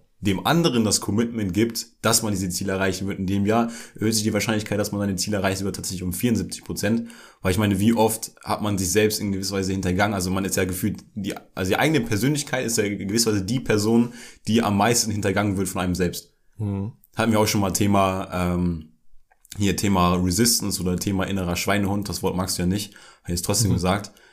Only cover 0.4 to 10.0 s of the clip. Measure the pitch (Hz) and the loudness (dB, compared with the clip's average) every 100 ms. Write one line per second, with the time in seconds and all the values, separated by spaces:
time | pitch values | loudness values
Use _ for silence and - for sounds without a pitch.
0.4 | 113 165 165 120 107 92 - 101 117 117 | 2 2 4 2 2 0 0 0 0 -2
1.4 | 98 90 117 - - _ 110 110 110 95 | -2 2 0 0 -10 _ 0 2 0 -2
2.4 | 92 87 95 95 95 92 98 98 95 101 | -2 -4 -4 0 0 -2 -4 -4 -2 0
3.4 | 101 113 117 - - - 107 110 107 101 | 2 2 0 -4 -14 -2 0 2 2 0
4.4 | 110 107 107 104 104 101 101 92 - 101 | 0 -2 -2 -2 -2 -2 -2 -2 -2 0
5.4 | 98 98 98 90 - 92 90 87 123 101 | 0 0 -2 -4 -6 -6 -6 -2 0 0
6.4 | - - - 85 101 117 233 - - - | -2 -8 -10 -4 0 0 -2 -12 -20 -4
7.4 | 95 95 104 95 107 113 110 - - - | 0 2 2 4 4 4 2 2 -6 -12
8.4 | - 104 104 98 90 104 107 - 104 98 | -6 -4 -2 0 2 4 2 2 -2 -2
9.4 | 95 98 95 98 90 90 | -2 -2 0 0 0 2